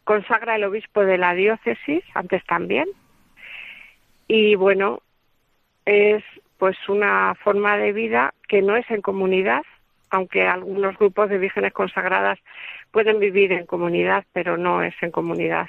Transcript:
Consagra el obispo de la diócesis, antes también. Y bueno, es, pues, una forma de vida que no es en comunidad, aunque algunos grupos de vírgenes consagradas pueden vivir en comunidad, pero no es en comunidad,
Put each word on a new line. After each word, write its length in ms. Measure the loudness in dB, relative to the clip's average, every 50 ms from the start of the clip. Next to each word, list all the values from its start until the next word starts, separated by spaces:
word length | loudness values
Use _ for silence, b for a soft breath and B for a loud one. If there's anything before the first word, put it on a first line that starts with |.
| B
Consagra 500 | 0 0 0 0 -2 -4 -2 -2 -2 -2
el 80 | -2 -2
obispo 380 | -2 -4 -6 -8 -4 0 2 2
de 140 | 4 4
la 160 | 2 2 2 2
diócesis, 680 | 2 2 0 0 0 -2 -6 -6 -6 -4 -4 -4 -4 -4 -6 -8
antes 280 | -8 -6 -4 -4 -4 -2
también. 420 | -2 -4 -4 -2 -2 -2 -2 -2 -4 -6 _ _ _ _ _ _ _ _ B B B B B B B B B B B B B B _ _ _ _ 0
Y 260 | 2 4 4 4 4
bueno, 460 | 4 4 4 4 2 0 -2 -4 -6 _ _ _ _ _ _ _ _ _ _ _ _ _ _ _ _ -2
es, 380 | 2 4 4 4 4 2 0 -2 -8 -20 -20 _ _ _
pues, 200 | -2 0 0 -2 -2 -4
una 480 | -4 -2 0 2 2 2 2 2 0 -2 -2 0
forma 320 | 0 0 2 2 0 0
de 140 | 0 0 -2
vida 420 | -2 -2 -4 -2 0 0 0 -2 -4 _ _
que 140 | 0 2 2
no 160 | 2 2 2
es 120 | 0 -2 -2
en 120 | -6 -6
comunidad, 640 | -4 -4 -2 -2 0 0 0 0 2 0 0 -2 -4 -8 -16 _ _ _ _ _ _ -4
aunque 360 | -4 -4 -4 -2 -2 0 0
algunos 500 | 0 0 -4 -6 -6 -4 -2 -2 -2 0
grupos 320 | 2 2 2 2 2 0 0
de 80 | 0
vírgenes 360 | -2 -2 -2 -2 -2 -4 -2 -2
consagradas 680 | -2 -4 -4 -2 -4 -2 0 0 0 0 0 -2 -4 _ B B B B B B B B B
pueden 280 | 0 0 2 2 2 2
vivir 320 | 2 2 4 4 4 4
en 140 | 2 0 -2
comunidad, 580 | -4 -4 -2 -2 0 0 0 2 2 0 -2 -2 _
pero 240 | -6 -6 -4 -2 -2
no 260 | -2 0 0 0 0
es 140 | -2 -4 -4 -6
en 100 | -8 -6
comunidad, 560 | -4 -4 -4 -4 -4 -2 -2 -2 -2 -2 -4